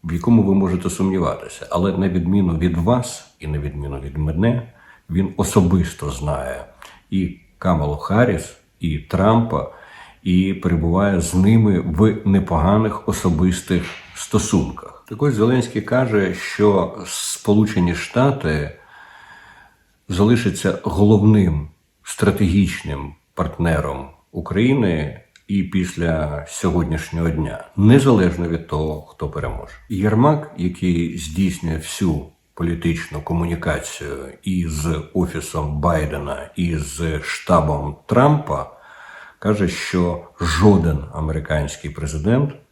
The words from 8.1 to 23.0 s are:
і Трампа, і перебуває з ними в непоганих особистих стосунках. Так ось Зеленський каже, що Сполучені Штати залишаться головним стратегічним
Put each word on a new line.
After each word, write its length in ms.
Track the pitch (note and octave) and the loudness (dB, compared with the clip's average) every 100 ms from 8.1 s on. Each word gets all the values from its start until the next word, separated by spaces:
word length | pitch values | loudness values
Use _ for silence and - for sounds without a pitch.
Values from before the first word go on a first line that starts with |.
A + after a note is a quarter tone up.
| G2+ A#2+ E2+ - - _ _ | 2 2 0 -6 -16 _ _
і 180 | E2+ D2 | -4 -4
Трампа, 720 | - F#2 G2 A2+ A#2 C#2+ - - - - - _ | -4 0 4 4 2 -2 -6 -12 -20 -20 -20 _
і 320 | - F2+ F#2+ | 2 2 2
перебуває 680 | F2+ F2+ E2 E2 F2+ G2+ F#2 | 0 0 0 2 2 2 0
з 140 | D#2+ | 0
ними 460 | F2+ G2 A2+ G#2+ F2+ | 2 6 6 6 2
в 360 | F2 D#2 G#2+ G#2+ | 0 4 4 4
непоганих 840 | G2+ F#2+ - D#2+ E2+ G#2 A2 - - | 2 2 2 2 4 4 2 -2 -4
особистих 760 | - F#2 D#2 F#2 F2+ - F2+ - - - | -2 0 2 2 0 0 -2 -2 -12 -18
стосунках. 920 | - - G#2+ - F#2 B1+ - - - - | -16 -2 -2 2 0 0 -8 -16 -20 -16
Так 140 | G#2+ | -2
ось 120 | D3 | 0
Зеленський 480 | A2+ A2 B2+ - G#2+ | 2 2 2 0 -4
каже, 520 | G2+ B2 A2+ G#2+ F#2 | -2 0 2 2 0
що 640 | F2+ - - G#2 F#2+ E2+ - F2 | -4 -8 2 4 4 0 -6 -10
Сполучені 880 | - - - - G#2 G#2+ - F2 | -8 -8 -6 2 2 4 2 0
Штати 840 | D#2+ - A#2+ C#3 C3+ D#2+ D2+ D2 - - - - - - - - - _ _ _ _ _ | 0 -4 0 2 0 -2 -4 -4 -10 -20 -20 -20 -20 -20 -20 -20 -20 _ _ _ _ _
залишаться 680 | F2+ G#2 A#2 A2+ F2 G2 F2+ | 2 4 4 2 0 -2 -2
головним 840 | - E2+ G#2 G#2+ G#2+ G#2+ F#2 D2+ D2+ _ _ _ | -4 4 6 8 8 6 4 0 -6 _ _ _
стратегічним 1080 | - - G2+ G2 F#2+ F#2+ F#2 - - C#2+ | -16 0 0 2 2 4 2 -2 -8 -8